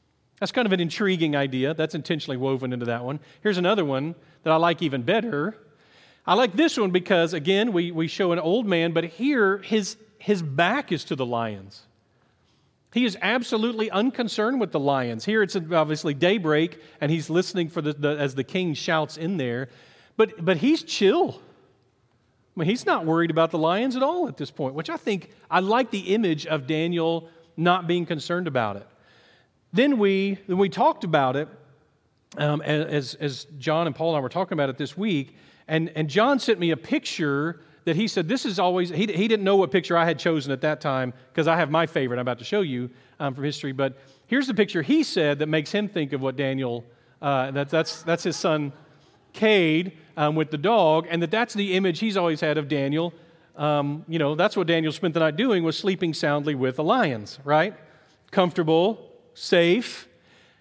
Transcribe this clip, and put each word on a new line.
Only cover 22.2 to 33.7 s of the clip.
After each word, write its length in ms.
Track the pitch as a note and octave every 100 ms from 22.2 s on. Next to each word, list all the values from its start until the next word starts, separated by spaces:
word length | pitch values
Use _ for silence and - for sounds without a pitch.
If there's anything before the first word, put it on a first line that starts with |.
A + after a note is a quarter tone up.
| _ _ _ F#3+
I 40 |
mean, 80 | D#3+
he's 180 | B3 G4
not 180 | C4+
worried 260 | D#3+ E3 E3+
about 200 | E3 D#3+
the 80 | E3
lions 380 | D#3+ G3 C4 B3
at 80 |
all 240 | C4+ F4+ D4
at 80 | -
this 140 | -
point, 220 | - C3
which 160 | C#3+ A3
I 80 | E4
think, 320 | B3 G3 - _ -
I 80 | E3+
like 320 | F#3+ A#3 B3
the 240 | G3+ F3+
image 320 | A3 F#3+ D#3+ D#3+
of 220 | D#3 C3
Daniel 600 | D#3 E3+ E3+ D#3+ E3 E3 - _ -
not 320 | F3 F#3 E3
being 180 | F3 E3
concerned 400 | D#3 - F3 E3+
about 300 | C3 G#2+ G2
it. 100 | - _ _ _ _ _ _ _ _
Then 260 | F3+ C#4+ B3
we, 400 | G3+ G3 G3 G3 -
then 120 | F#3
we 100 | G3
talked 340 | - D4 D4+
about 320 | F#3 D3+ C3
it, 140 | C3+ D#3+ - - _ _ _ _ _ _ -
um, 240 | D3 D3
as, 520 | D3 D3+ C#3+ D3 B2
as 320 | - D3+ B2 - D3
John 300 | C#3